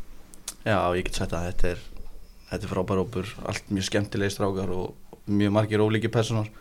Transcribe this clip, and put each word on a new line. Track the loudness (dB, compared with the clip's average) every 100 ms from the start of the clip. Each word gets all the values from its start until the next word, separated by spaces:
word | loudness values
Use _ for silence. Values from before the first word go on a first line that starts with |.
| -10 -12 -16 -16 -14 -6 0
Já, | 2 4 2
ég | 0
get | -2
sagt | -2 -2
að | 2
þetta | 6 6
er, | 6 -8 -12 -10 -12 -14 -18 -8
þetta | -6 -2
er |
frábær | -2 0 0
hópur, | 0 -4 -6 -8
allt | -6 -6 -2
mjög | -2 0
skemmtilegir | -2 -2 -2 -2
strákar | 0 -2 0 -2
og | -2 -4 -8 -20 -12
mjög | -2 2 4
margir | 4 4 4
ólíkir | 4 2 0
persónar-, | 0 0 0 -2 -8